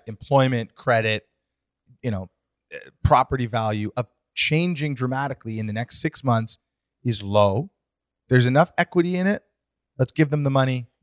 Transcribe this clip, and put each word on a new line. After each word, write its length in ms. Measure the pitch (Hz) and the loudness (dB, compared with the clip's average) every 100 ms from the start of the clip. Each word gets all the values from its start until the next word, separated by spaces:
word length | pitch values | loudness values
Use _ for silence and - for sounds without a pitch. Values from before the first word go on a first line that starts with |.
| - | -4
employment, 680 | 104 - 139 131 120 110 - | -16 0 2 2 0 -6 -6
credit, 520 | - 117 110 107 - _ _ _ _ _ _ 123 | 0 0 0 -4 -6 _ _ _ _ _ _ _
you 80 | 123 | -6
know, 180 | 98 92 _ _ _ _ | -6 -8 _ _ _ _
eh, 60 | 80 67 _ | -20 -20 _
property 440 | - 131 131 131 117 | 4 4 4 -2 -4
value, 440 | 117 110 107 104 - | -4 -2 -4 -4 -6
of 100 | 117 _ _ - | -8 _ _ -6
changing 580 | - 156 180 151 151 | -2 0 -2 -2 -6
dramatically 640 | 127 127 131 139 131 113 110 | -4 -4 -4 -6 -8 -8 -6
in 60 | 107 | -6
the 80 | |
next 260 | 107 120 - | -6 -6 -4
six 240 | 160 - | -4 -2
months 360 | 135 113 113 - _ _ _ _ | 0 0 0 -10 _ _ _ _
is 200 | 123 104 | -4 -4
low. 480 | 98 104 101 104 190 _ _ _ _ _ - | 2 4 4 2 -4 _ _ _ _ _ 2
There's 160 | 127 123 | 4 4
enough 260 | 139 175 - | 4 2 0
equity 400 | 175 180 175 180 | 0 0 0 0
in 80 | 190 | -2
it. 180 | 214 - _ _ _ _ - | -2 -8 _ _ _ _ -4
Let's 140 | 131 | -2
give 180 | - 147 | 0 0
them 140 | 151 | 0
the 80 | 143 | 0
money. 360 | 135 131 127 117 _ | 2 2 -2 -6 _